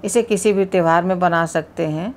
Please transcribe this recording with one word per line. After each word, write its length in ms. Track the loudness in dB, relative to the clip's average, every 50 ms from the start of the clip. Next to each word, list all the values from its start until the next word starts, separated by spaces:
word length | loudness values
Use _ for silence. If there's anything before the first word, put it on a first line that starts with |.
| -6
इसे 200 | 0 0 0 0
किसी 280 | 0 -2 0 2 2 2
भी 120 | 2 0
त्यौहार 380 | 2 2 2 2 4 2 2 2
में 160 | 0 0 0
बना 260 | 0 0 2 0 -2
सकते 380 | 0 -2 -4 -6 -6 -6 -6 -4
हैं 260 | -4 -4 -4 -6 -8 -10